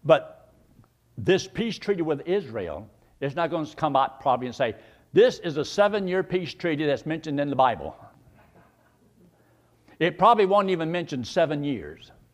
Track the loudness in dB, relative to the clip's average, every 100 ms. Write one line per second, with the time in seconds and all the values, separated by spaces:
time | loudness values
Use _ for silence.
0 | 4 2 2 -20 _ _ _ _ _ _
1 | _ -8 0 0 0 -6 -6 -6 -4 -4
2 | -2 -4 -2 -4 -4 -8 -8 -8 -14 _
3 | _ _ -8 -4 -4 -2 -6 -4 0 2
4 | 0 -2 0 0 -2 -2 -4 -4 -14 _
5 | _ 6 6 4 -6 -4 -6 2 2 2
6 | -2 -2 0 -2 -4 -6 -2 0 0 -2
7 | -2 -6 -4 -2 -2 2 2 2 -8 -12
8 | -20 _ _ _ _ _ _ _ _ _
9 | _ _ -20 _ _ _ _ _ _ -2
10 | -2 4 4 6 4 4 2 0 -2 -4
11 | -4 -6 -4 0 0 0 -4 -4 -8 -16
12 | -20 -20 _